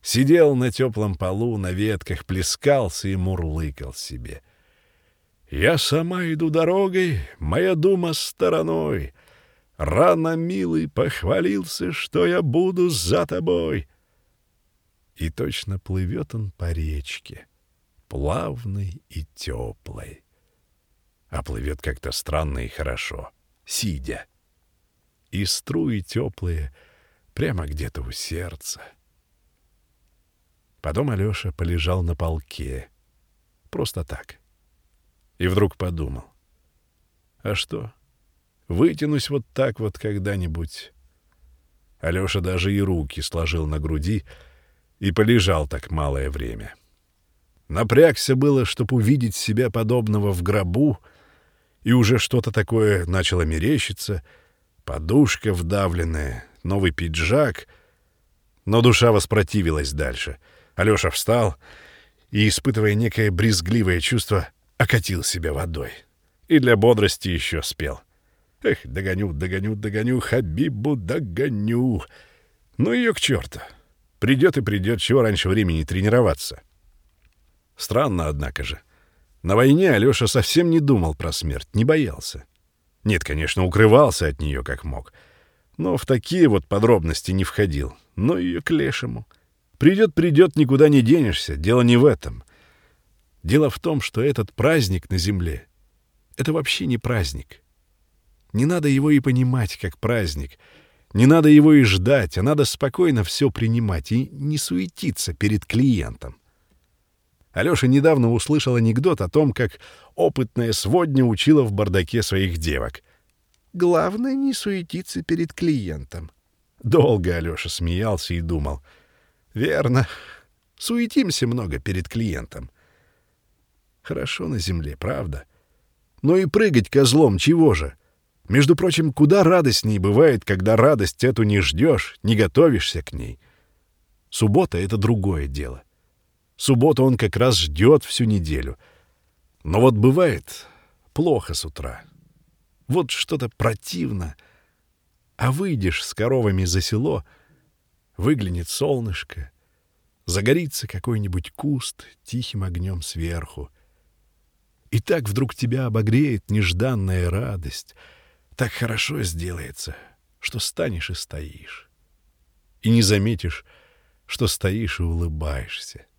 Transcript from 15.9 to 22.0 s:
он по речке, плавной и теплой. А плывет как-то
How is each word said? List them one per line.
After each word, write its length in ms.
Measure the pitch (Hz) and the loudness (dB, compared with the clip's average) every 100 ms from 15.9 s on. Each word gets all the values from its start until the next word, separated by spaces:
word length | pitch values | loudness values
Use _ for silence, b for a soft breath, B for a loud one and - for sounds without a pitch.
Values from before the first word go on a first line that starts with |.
| 95 92 160 147 117 | -4 -4 -6 -8 -8
он 160 | 104 | -10
по 220 | - 87 | -8 -6
речке, 760 | 80 78 73 69 - - - - _ _ _ _ _ _ | -4 -4 -6 -8 -14 -16 -20 -20 _ _ _ _ _ _
плавной 920 | - 71 120 170 127 117 98 95 85 _ | -6 -2 -2 -6 -8 -8 -6 -8 -10 _
и 180 | - 76 - | -12 -12 -12
теплой. 920 | - 60 60 50 - - 71 - _ _ _ _ _ _ _ _ _ _ _ | -10 -8 -10 -12 -16 -16 -16 -20 _ _ _ _ _ _ _ _ _ _ _
А 140 | 78 | -10
плывет 380 | 69 55 67 76 | -8 -8 -6 -6
как-то 300 | - 67 | -8 -8